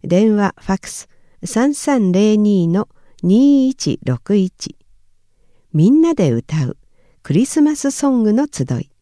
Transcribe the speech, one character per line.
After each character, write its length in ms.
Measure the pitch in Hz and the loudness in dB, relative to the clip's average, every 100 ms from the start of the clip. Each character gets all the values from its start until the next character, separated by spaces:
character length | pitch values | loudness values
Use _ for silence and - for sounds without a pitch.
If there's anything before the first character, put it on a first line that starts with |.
電 320 | - 175 220 214 | 0 2 2 2
話、 180 | 196 - | -2 -4
フ 160 | - | -6
ァ 20 | 190 | -6
ッ 40 | |
ク 100 | - | -6
ス 180 | - - _ _ _ - | -18 -20 _ _ _ -8
三 280 | 220 269 | -2 -2
三 380 | 285 - 269 190 | -2 -2 0 0
零 240 | 180 214 214 | 2 2 2
二 320 | 208 196 170 | 2 0 0
の 220 | 180 208 _ _ - | -2 -4 _ _ -6
二 460 | 170 208 277 285 262 | 0 4 4 4 2
一 320 | 262 - - | -2 -6 -6
六 320 | - 123 - 202 | -4 -6 -2 -2
一。 400 | 185 _ - - _ _ _ _ _ _ _ _ _ | -2 _ -18 -18 _ _ _ _ _ _ _ _ _
み 200 | 151 180 | 0 4
ん 100 | 294 | 4
な 120 | 330 | 2
で 200 | 311 156 | 2 0
歌 320 | 117 - 156 139 | 0 -4 -4 -4
う 100 | - _ _ _ _ | -6 _ _ _ _
ク 80 | - | -4
リ 140 | 147 262 | -2 0
ス 160 | - | 0
マ 160 | 302 302 | 0 0
ス 140 | 277 | -6
ソ 180 | - 285 | -4 -2
ン 120 | 254 | 0
グ 100 | 220 | 0
の 140 | 214 294 | 0 -2
集 140 | - 127 - | -6 -6 -6
い。 80 | - _ | -8 _